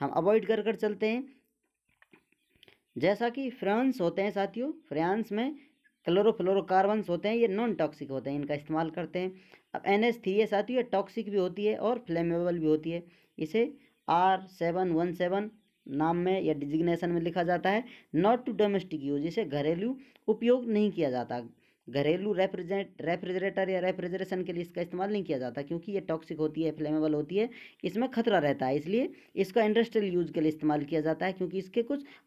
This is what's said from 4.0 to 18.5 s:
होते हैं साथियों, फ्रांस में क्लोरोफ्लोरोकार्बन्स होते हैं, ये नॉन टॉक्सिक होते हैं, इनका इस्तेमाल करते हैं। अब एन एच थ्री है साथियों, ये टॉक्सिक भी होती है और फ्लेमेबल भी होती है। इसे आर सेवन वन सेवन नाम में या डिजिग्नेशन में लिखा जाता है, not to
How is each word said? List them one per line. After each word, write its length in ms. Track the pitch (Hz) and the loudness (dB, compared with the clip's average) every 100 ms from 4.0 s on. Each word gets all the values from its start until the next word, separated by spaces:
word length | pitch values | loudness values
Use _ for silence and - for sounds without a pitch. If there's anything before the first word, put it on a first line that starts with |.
होते 220 | 170 175 | 0 0
हैं 80 | 196 | -2
साथियों, 420 | 196 196 208 269 311 - | 0 -2 -2 -6 -6 -6
फ्रांस 440 | 147 165 208 220 | -2 0 0 -2
में 220 | 208 254 302 - _ _ _ - | -2 -2 -4 -14 _ _ _ 0
क्लोरोफ्लोरोकार्बन्स 1040 | 175 208 220 180 196 - 185 196 214 190 | 4 4 4 2 2 2 4 4 2 0
होते 180 | 170 190 | -2 0
हैं, 80 | 233 | 2
ये 120 | 233 | 2
नॉन 240 | 196 240 180 | 2 0 0
टॉक्सिक 340 | 156 - 131 | -2 -2 -8
होते 200 | 135 139 | -6 -4
हैं, 80 | 143 | -4
इनका 160 | 143 | -4
इस्तेमाल 360 | 147 147 156 165 | -4 -4 -4 -2
करते 280 | 160 160 180 | -4 -6 -4
हैं। 140 | 185 185 - - _ | -6 -8 -18 -20 _
अब 80 | - - | -6 0
एन 160 | 202 | 2
एच 180 | 233 233 | 4 0
थ्री 160 | 196 196 | 0 2
है 80 | 214 | 2
साथियों, 280 | 202 208 247 | 2 0 0
ये 120 | 240 | 0
टॉक्सिक 400 | 190 196 - 202 | 0 -2 -4 -2
भी 80 | 202 | 0
होती 280 | 180 180 208 | 0 0 -2
है 100 | 220 | 0
और 260 | 208 247 240 | 0 -2 -2
फ्लेमेबल 520 | 165 170 170 175 175 | 0 0 2 0 0
भी 80 | 156 | 2
होती 240 | 151 156 | 2 2
है। 160 | 170 175 - _ - | -6 -8 -18 _ -8
इसे 340 | 156 214 233 - _ _ - | -2 0 0 -2 _ _ 0
आर 380 | 165 185 190 190 | 4 4 2 -2
सेवन 420 | - 170 170 185 | -4 -2 0 0
वन 200 | 160 175 | 2 0
सेवन 360 | 170 175 196 214 - _ _ - | 0 0 0 -4 -8 _ _ -8
नाम 300 | 139 160 175 | -2 0 2
में 240 | 180 190 | 2 0
या 100 | 160 | 0
डिजिग्नेशन 560 | 147 143 156 170 165 175 | -2 -2 0 0 0 0
में 100 | 170 | 0
लिखा 220 | 165 175 | 0 0
जाता 280 | 170 175 190 | 0 0 2
है, 140 | 208 240 - - 156 | 0 -2 -12 -4 2
not 260 | 196 247 | 4 2
to 80 | 247 | 0